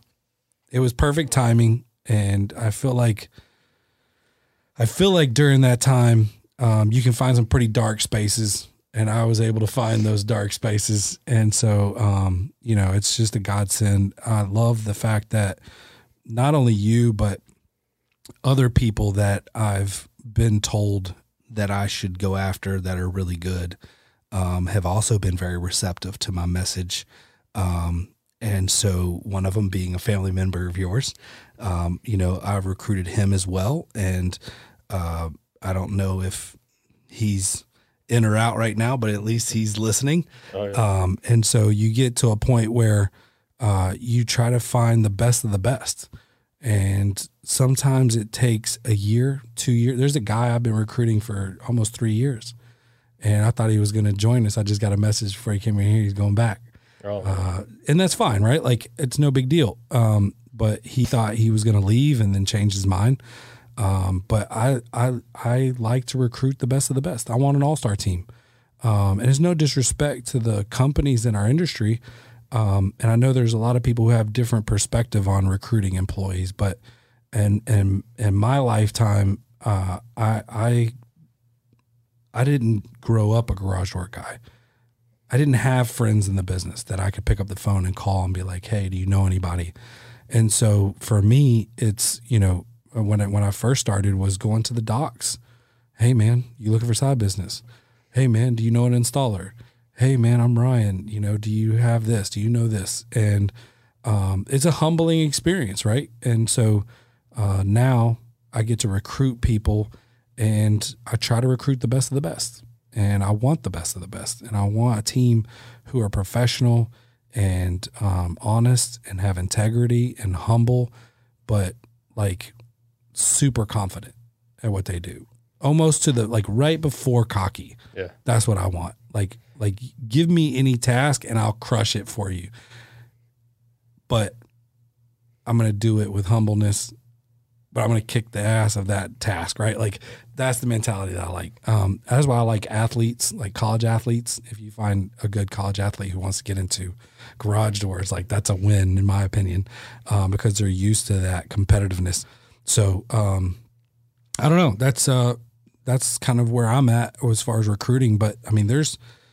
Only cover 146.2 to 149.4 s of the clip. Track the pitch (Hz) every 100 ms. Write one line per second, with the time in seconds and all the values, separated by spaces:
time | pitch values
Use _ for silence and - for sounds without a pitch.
146.2 | 95 95 - 98 92 - 90 92 - _
147.2 | - - 104 104 107 104 101 92 92 90
148.2 | 92 104 - 98 98 104 95 92 98 98
149.2 | 95 -